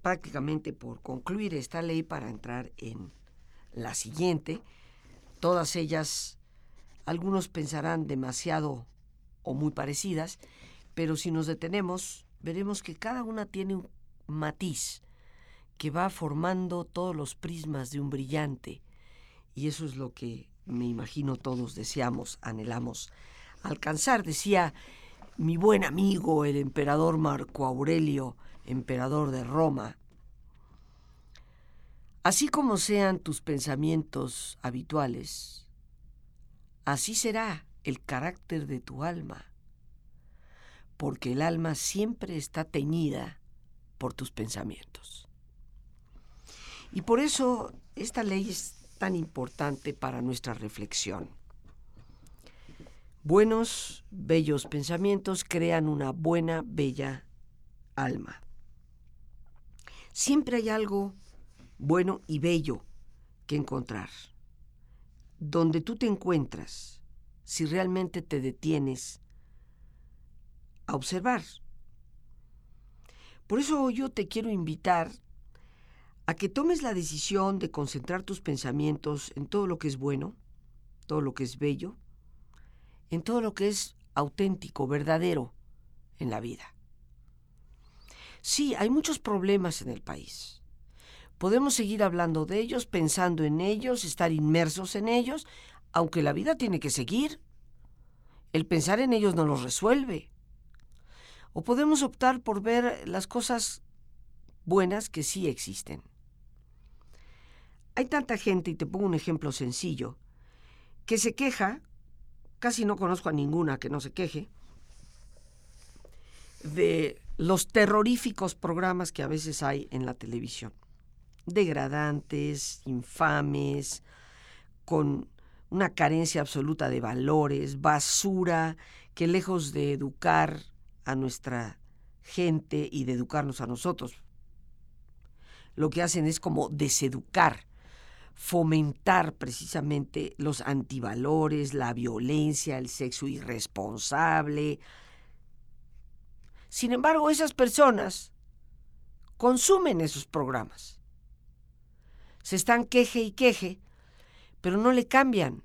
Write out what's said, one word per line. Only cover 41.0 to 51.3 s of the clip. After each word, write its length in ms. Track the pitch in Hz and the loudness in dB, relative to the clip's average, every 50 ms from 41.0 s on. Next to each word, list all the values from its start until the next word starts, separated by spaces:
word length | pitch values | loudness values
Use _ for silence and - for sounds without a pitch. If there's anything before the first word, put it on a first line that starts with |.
| 143 143 135 - - 127 | -4 -4 -4 -4 -4 -2
el 100 | 123 139 | 0 2
alma 320 | 156 170 165 165 165 165 151 | 2 0 0 0 0 -2 -2
siempre 640 | - - - - 196 208 226 233 - - 190 170 | -2 -4 -2 0 0 -2 -2 -2 -6 -8 -6 -6
está 260 | 151 143 - - 160 160 | -8 -8 -6 -6 -8 -6
teñida 760 | - - 143 139 147 160 170 160 143 135 131 127 165 160 - - - - - - - - - - - - | -2 -2 -2 0 0 0 0 0 0 -2 -4 -6 -10 -14 -18 -20 -20 -20 -20 -20 -20 -20 -20 -20 -20 -14
por 160 | - 131 123 - | -8 -8 -8 -6
tus 160 | - 131 - | -8 -12 -10
pensamientos". 1000 | - - 107 107 - 101 - - - - - - - - - - - - - - - - - - - - - - - - - - - - - - - - - - - - - - - - - - - - - - | -6 -8 -6 -6 -6 -6 -6 -8 -10 -12 -16 -20 -20 -20 -20 -20 -20 -20 -20 -20 -20 -20 -20 -20 -20 -20 -20 -20 -20 -20 -20 -20 -20 -20 -20 -20 -20 -20 -20 -20 -20 -20 -20 -20 -20 -20 -18 -18 -18 -18 -18 -10
Y 100 | - 190 | -8 -8
por 180 | - - 233 247 | 2 4 4 4
eso 540 | 294 302 - - 269 247 247 226 - - - - - - - | 4 2 2 2 2 2 2 0 -2 -8 -12 -16 -20 -16 -10
esta 260 | - 202 233 - 247 | -8 -8 -4 -4 -2
ley 300 | 220 202 190 190 196 226 | -2 0 0 0 -2 -2
es 360 | 185 - - - - - - - - - | -6 -8 -10 -10 -14 -18 -20 -20 -8 -4
tan 160 | 196 190 185 | -2 -2 0
importante 800 | 175 160 160 - 143 127 123 - - 151 147 139 135 - 143 143 | -2 -4 -4 -6 -8 -8 -8 -4 -4 -2 -2 -2 -4 -6 -8 -6
para 260 | - 135 131 127 123 | -4 -6 -6 -4 -2
nuestra 320 | 123 127 127 120 - 127 113 | -2 -2 -4 -4 -6 -8 -8
reflexión. 800 | 101 110 104 - - 104 101 - - - 101 95 92 - - | -6 -8 -10 -10 -10 -10 -6 -4 -4 -4 -4 -6 -8 -10 -12